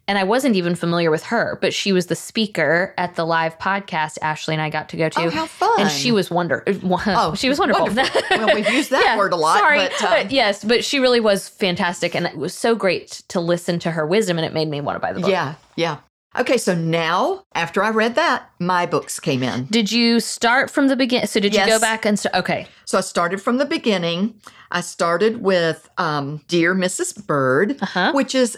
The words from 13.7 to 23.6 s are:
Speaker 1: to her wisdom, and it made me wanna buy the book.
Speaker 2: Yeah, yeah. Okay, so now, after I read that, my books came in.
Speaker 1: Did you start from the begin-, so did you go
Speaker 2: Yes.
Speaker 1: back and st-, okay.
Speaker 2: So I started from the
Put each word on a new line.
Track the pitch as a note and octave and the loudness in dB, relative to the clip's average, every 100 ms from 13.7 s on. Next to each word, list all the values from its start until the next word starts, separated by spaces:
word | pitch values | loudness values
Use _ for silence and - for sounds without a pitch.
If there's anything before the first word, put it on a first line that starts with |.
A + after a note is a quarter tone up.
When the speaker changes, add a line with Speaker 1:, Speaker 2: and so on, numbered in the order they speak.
| E3+ | -2
Speaker 1:
to | E3+ | -2
her | E3 D3+ | -2 0
wisdom, | G3+ G3 E3+ | 2 2 0
and | D#3+ | -2
it | |
made | D#3 D#3 | -2 -4
me | D3 | -4
wanna | C#3 F2 | -4 -4
buy | - | -4
the | F#2+ | -2
book. | F3+ | 0
Speaker 2:
Yeah, | F#3 C#3+ D#3+ _ - | 0 -2 -8 _ -4
yeah. | E3 D3 _ _ _ - | -4 -4 _ _ _ -6
Okay, | B3 B3 | 0 0
so | - | 2
now, | E3+ E3 E3 E3 F3+ D4 F#4+ - | 0 0 0 0 0 0 -4 -6
after | - E3 G3+ | -6 -2 0
I | G#3+ | 0
read | A3 A3+ A#3+ | 2 0 2
that, | E4 B3+ - - | 0 0 -4 -6
my | F3+ F3+ F3 | 0 0 0
books | D3 - - | -2 -4 -8
came | - C3 | -2 -2
in. | B2+ A#2+ C3+ | -2 -4 -2
Speaker 1:
Did | A3+ G3+ | 0 2
you | A#3 A#3 A#3 | 2 2 2
start | - - A#3 B3+ C4 | 0 -2 2 2 2
from | - C#4 | 2 2
the | B3+ | 2
begin-, | C4 A#3+ - | 2 0 0
so | A3+ | 0
did | G3+ | 2
you | G#3 | 2
go | G3 | 4
Speaker 2:
Yes. | A3 | 4
Speaker 1:
back | A3 A3 A3 | 2 0 0
and | G#3 | 0
st-, | - | 0
okay. | F#3 F3+ D#3 - - - | -2 -2 -4 -6 -18 -2
Speaker 2:
So | G3+ | -2
I | |
started | F#3 F#3+ E3+ G3 | 0 -2 -2 -2
from | - | -2
the | B3 | 0